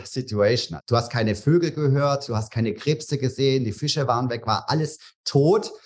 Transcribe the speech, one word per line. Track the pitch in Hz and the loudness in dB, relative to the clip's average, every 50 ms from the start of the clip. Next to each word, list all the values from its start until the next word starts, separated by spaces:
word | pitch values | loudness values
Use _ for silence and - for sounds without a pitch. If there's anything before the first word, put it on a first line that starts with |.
| 92 | -6
situation. | - - 131 123 - 107 104 101 104 120 120 - - 85 73 - - | -10 -8 -8 -6 -2 0 2 4 4 4 2 0 -4 -8 -12 -4 0
Du | 120 117 | 0 0
hast | 117 - | 0 0
keine | - 120 113 107 104 | -2 0 0 0 0
Vögel | 101 - - 156 175 170 160 | 0 2 4 4 4 4 2
gehört, | 147 151 151 139 135 139 143 143 139 139 - - | 0 0 2 2 2 4 2 2 0 0 -2 -4
du | 117 | -4
hast | 107 110 - | -4 -4 -4
keine | - - 123 113 104 | -2 -2 -2 -2 -2
Krebse | - - 147 156 151 - - 147 139 | -2 -2 -2 -2 -2 -2 -4 -4 -2
gesehen, | 127 131 - - 139 135 131 135 123 | -2 -2 -2 0 0 2 2 2 0
die | 110 | -2
Fische | 98 - - 147 - 156 139 | -4 -4 -4 -4 -2 0 0
waren | 120 123 117 127 127 | 0 0 0 0 -2
weg, | 117 120 - | -4 -4 -4
war | 110 110 95 - - | -2 -2 -2 -2 -2
alles | 131 156 156 147 - - - - - _ - | -2 -2 -2 -2 -6 -10 -18 -20 -20 _ -6
tot, | - - 143 139 156 190 220 214 - - - - | 0 2 4 4 6 4 2 0 -4 -10 -16 -20